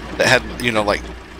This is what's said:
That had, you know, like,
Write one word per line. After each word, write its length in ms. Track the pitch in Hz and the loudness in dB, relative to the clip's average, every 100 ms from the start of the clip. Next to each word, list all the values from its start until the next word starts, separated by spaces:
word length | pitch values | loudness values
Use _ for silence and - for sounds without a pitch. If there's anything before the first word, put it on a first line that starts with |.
| - - | -8 0
That 80 | |
had, 160 | - 123 110 90 | 4 4 2 -4
you 120 | 123 | 0
know, 100 | 110 | 2
like, 220 | 104 95 87 - - | 2 0 -4 -14 -16